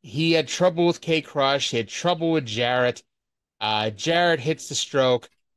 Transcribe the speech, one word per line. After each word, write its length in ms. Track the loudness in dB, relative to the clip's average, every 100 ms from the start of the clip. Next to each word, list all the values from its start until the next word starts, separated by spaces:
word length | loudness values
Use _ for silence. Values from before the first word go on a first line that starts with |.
he 320 | -12 -2 2
had 140 | 2 0
trouble 400 | 2 0 4 2
with 140 | 0
Kay 220 | 0 -2
Crush. 480 | -2 0 2 2 0
He 80 | -2
had 100 | -4
trouble 420 | -4 -2 0 0
with 160 | 0 -2
Jarrett. 560 | -2 0 2 0 -2 -10 _ _ _ _ -6
Uh, 300 | -2 -2 -2
Jarrett 480 | -4 -2 2 2 2
hits 300 | 0 -4 -4
the 60 |
stroke. 540 | -8 -4 2 2 2 -2 _ _